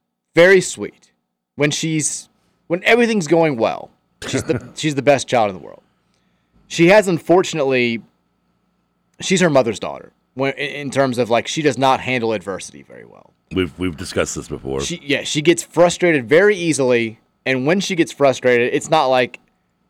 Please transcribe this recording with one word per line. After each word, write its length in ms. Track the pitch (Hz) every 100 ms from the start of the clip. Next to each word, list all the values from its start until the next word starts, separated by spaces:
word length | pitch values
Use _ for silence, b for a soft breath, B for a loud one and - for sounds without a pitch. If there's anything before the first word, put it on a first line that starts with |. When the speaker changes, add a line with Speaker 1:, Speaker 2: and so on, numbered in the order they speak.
| _ _ _
Speaker 1:
Very 280 | 160 180 196
sweet. 500 | - - 101 - _ _ _ _ _ -
When 160 | 147
she's, 580 | - 165 156 143 - - _ _ _ _
when 160 | 175
everything's 440 | 214 233 226 214 147
going 300 | 170 160 120
well, 320 | 104 50 - _ _ _ -
she's 160 | 131
the, 260 | - 127 -
Speaker 2:
<laughs> 40 | -
Speaker 1:
she's 200 | 156 139
the 60 |
best 260 | 131 135 -
child 220 | 123 107
in 80 | 92
the 60 |
world. 180 | 55 - _ _ _ _ _ _ _ _ _
She 200 | - 170
has, 200 | 214 190
unfortunately, 920 | 165 - 175 175 160 135 127 120 113 - _ _ _ _ _ _ _ _ _ _ _
she's 220 | - 185
her 80 | 175
mother's 300 | 135 117 98
daughter 320 | 80 67 - _ _
when, 200 | 127 135
in, 160 | 135 143 139 139
in 40 |
terms 260 | 127 135 120
of, 120 | 110
like, 180 | 117 -
she 140 | 160
does 160 | 147 123
not 220 | 131 127
handle 340 | 127 127 113
adversity 480 | 107 95 92 - 69
very 220 | 69 62 57
well. 280 | 50 _ _ _
Speaker 2:
We've, 260 | 90 87 -
we've 180 | 92 73
discussed 400 | 85 95 80 85
this 120 | 69
before. 340 | 69 65 67
Speaker 1:
She, 180 | 71 175
yeah, 200 | 139 135
she 180 | - 151
gets 220 | 147 170
frustrated 640 | - 160 175 - 175 151 113
very 300 | 151 208 196
easily, 640 | 170 143 127 120 113 107 _ _ -
and 200 | 131 135
when 140 | 196
she 160 | 185 175
gets 160 | 160
frustrated, 600 | - 139 120 127 120 120
it's 160 | 147 151
not 160 | 160 131
like, 340 | 131 123 - _ _ _ _